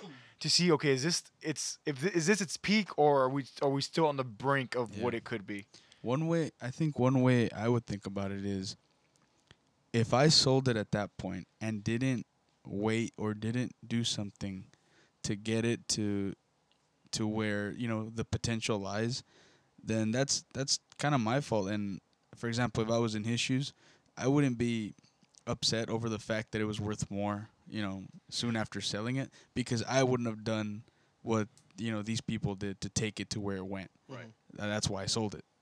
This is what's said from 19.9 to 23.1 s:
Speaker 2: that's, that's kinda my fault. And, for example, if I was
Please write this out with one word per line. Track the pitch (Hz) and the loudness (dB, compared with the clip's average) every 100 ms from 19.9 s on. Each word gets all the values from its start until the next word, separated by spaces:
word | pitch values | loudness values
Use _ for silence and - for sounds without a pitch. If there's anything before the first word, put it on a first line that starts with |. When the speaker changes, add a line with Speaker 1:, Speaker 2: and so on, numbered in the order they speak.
| 110 110 | 0 0
Speaker 2:
that's, | 120 139 - - | 0 0 -2 -4
that's | 123 135 - - - | -6 -2 -2 -4 -2
kinda | 147 143 | 2 2
my | 107 135 | 2 0
fault. | 143 110 95 | 2 0 0
And, | 107 101 92 - _ _ - | -2 -4 -6 -12 _ _ -8
for | 117 | -4
example, | 113 120 117 | 0 0 0
if | 110 | 2
I | 117 | 2
was | 117 | 2